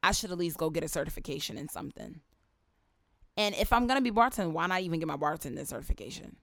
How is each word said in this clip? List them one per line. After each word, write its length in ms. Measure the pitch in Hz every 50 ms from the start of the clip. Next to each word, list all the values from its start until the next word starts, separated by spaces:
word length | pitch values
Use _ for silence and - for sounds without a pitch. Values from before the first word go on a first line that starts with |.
| -
I 80 | 147
should 200 | - - - 196
at 60 | 180 175
least 200 | 175 170 151 -
go 120 | 165 160
get 140 | 156 160 160
a 40 | 156
certification 680 | - 170 143 160 - - - - 143 - 151 - - -
in 120 | 147 -
something. 520 | - - - - - - - - - 160 _ _ _ _ _ _ _ _ _ _ _ _ _ _ _ _ _ _ _ _ - _ _ -
And 180 | 208 208 202
if 180 | - 214 - -
I'm 140 | 233 247 240
gonna 140 | 262 277
be 100 | 262 240
bartending, 400 | 208 220 233 254 247 - 196 170
why 160 | 156 165 165 180
not 140 | 185 185
even 180 | 190 175 165 165
get 80 | 160 156
my 100 | 143 143
bartending 480 | 151 147 156 160 - 147 123 147 123
certification? 720 | - 123 117 127 - - - 104 - - - - - - -